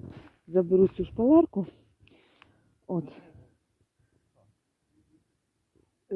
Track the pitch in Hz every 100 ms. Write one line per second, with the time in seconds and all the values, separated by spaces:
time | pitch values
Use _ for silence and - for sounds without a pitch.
0 | - - - _ - 180 175 185 190 -
1 | 175 - 240 320 330 202 165 - _ _
2 | _ _ _ _ _ _ _ _ - 175
3 | 143 - - - - _ _ _ _ _
4 | _ _ _ 120 104 _ _ _ _ 104
5 | _ _ _ _ _ _ _ _ _ _
6 | -